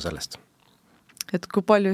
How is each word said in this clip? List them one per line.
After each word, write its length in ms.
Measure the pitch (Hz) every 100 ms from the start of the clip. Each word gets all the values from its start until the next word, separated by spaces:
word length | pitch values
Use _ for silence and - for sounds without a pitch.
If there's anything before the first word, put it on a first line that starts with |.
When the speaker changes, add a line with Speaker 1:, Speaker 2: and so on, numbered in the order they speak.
| 85
Speaker 1:
sellest. 320 | 78 - - _ _ _ _ _ _ _ - -
Speaker 2:
Et 80 | 180 -
kui 140 | - 190
palju 240 | 208 196